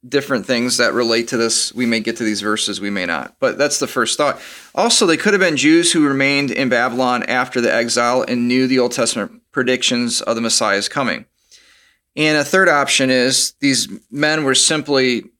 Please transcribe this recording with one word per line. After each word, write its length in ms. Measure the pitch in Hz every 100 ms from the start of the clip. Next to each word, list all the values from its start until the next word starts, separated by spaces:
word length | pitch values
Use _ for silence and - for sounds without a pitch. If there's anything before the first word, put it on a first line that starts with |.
| 127
different 380 | 139 139 131 95
things 300 | 120 123 117
that 160 | 120
relate 360 | 92 117 113 117
to 80 | 123
this. 360 | 117 - -
We 120 | - 123
may 140 | 113
get 160 | 110 117
to 60 |
these 160 | 113 104
verses, 380 | 101 104 - 95
we 100 | 101
may 160 | 101 90
not. 300 | 80 67 _
But 160 | 131 -
that's 220 | 139 -
the 80 | 143
first 320 | - 143 -
thought. 220 | 147 - - - -
Also, 320 | - 220 - 202
they 100 | 160
could 160 | 202
have 80 | 196
been 160 | 185 147
Jews 360 | 139 165 170
who 140 | 170 147
remained 440 | 135 139 139 139
in 180 | 117 131
Babylon 540 | 120 123 120 127 123
after 380 | - 123 131 127
the 120 | 117
exile 500 | 113 117 120 120 127
and 240 | - 123 120
knew 200 | 127 131
the 120 | 131
Old 140 | 123
Testament 480 | 120 117 - 101 - _
predictions 680 | - 123 127 - 123 120 113
of 140 | -
the 80 | 113
Messiah's 460 | 113 - 107 101 104
coming. 360 | - 127 69 - _ _ - _ _ _ _ _ -
And 200 | 156 151
a 80 |
third 240 | 143 190 185
option 420 | 147 139 - 131
is 440 | 127 127 131 - -
these 280 | 143 127 110 - _
men 340 | 143 151 156
were 100 | 139
simply 720 | 127 - 156 147 135 131 120 - _